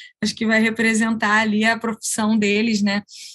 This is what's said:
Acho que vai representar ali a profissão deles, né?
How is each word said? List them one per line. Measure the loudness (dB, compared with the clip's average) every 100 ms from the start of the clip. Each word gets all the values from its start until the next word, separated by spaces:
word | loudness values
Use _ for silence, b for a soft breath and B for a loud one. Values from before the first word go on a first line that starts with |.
| B -8
Acho | -6
que | -2
vai | 0 2
representar | 2 2 0 2 0 0 2 2
ali | 2 0
a | 0 0
profissão | -4 -6 -6 -2 0 2
deles, | 2 2 0 0
né? | 0 -2 -6 B B